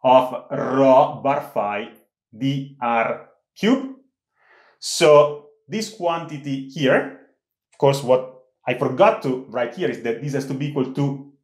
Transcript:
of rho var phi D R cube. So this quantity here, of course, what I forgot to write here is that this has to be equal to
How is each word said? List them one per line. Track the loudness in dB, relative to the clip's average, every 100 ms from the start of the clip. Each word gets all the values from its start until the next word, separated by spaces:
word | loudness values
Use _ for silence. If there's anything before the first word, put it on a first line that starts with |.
of | 6 4 4 -8 -10
rho | -8 -4 2 6 6 4 0
var | -2 -4 -4
phi | -6 -4 -6 -10 -16 _ _ _ -6
D | -4 -4 -8 -8
R | -2 0 -2 -6 -12 _ _ _
cube. | 0 0 -2 -14 _ _ _ _ _ _ _ _
So | -10 2 6 8 6 0 -16 _ _
this | -8 -8
quantity | -6 -4 -4 -8 -12 -8 -8 -8
here, | -2 2 2 0 -14 _ _ _ _ _
of | _
course, | 0 0
what | 2 0 0 -18 _ _ -8
I | -4
forgot | -4 4 4 4
to | -4 -6 -6
write | -6 -6 -4
here | -6
is | -4
that | -6 -6
this | -6
has | -6 -6
to |
be | -6 -6
equal | -4 -4
to | -2 -4 -4 -12 _